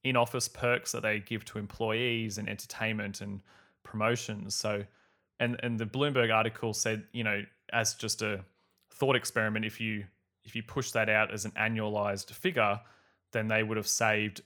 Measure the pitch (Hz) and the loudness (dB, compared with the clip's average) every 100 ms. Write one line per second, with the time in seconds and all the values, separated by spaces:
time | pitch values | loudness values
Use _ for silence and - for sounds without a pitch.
0 | 131 123 120 127 - - 123 123 - - | 2 4 4 2 -4 0 2 2 0 -2
1 | 110 107 101 110 - 117 104 - 113 110 | 0 -2 -2 -6 -6 -8 -8 -2 0 2
2 | 123 117 113 104 104 107 - - 110 107 | 2 0 -2 -4 -6 -8 -10 -4 -2 -2
3 | 104 101 101 98 - - _ _ - 107 | -4 -6 -8 -10 -12 -20 _ _ -10 0
4 | 110 131 - 104 101 - 107 104 104 _ | 2 2 -2 -8 -6 -4 -2 -2 -4 _
5 | _ _ _ - 123 120 120 113 110 131 | _ _ _ -2 -2 0 -2 -2 -2 0
6 | 147 127 117 110 113 113 113 104 113 110 | 2 4 6 6 4 0 -4 0 0 -2
7 | - 117 110 104 101 _ - 117 110 - | -4 -4 0 -2 -4 _ -4 0 0 -2
8 | 110 - 107 101 95 _ _ _ _ - | -4 -2 -2 -2 -6 _ _ _ _ 0
9 | 139 151 - 117 110 107 110 - 113 104 | 4 4 2 0 2 0 -2 -4 -4 -4
10 | 101 _ _ _ - 113 113 - 127 117 | -8 _ _ _ -12 -10 -6 -4 0 2
11 | 110 107 107 107 104 - 110 113 107 104 | 4 4 2 -2 -6 0 0 2 0 0
12 | 101 101 - - 185 143 104 107 - - | 0 -2 -6 -4 0 4 4 2 -6 -20
13 | _ _ _ 117 110 110 110 107 101 - | _ _ _ -2 2 2 2 0 0 2
14 | 113 107 107 101 | 4 4 0 -4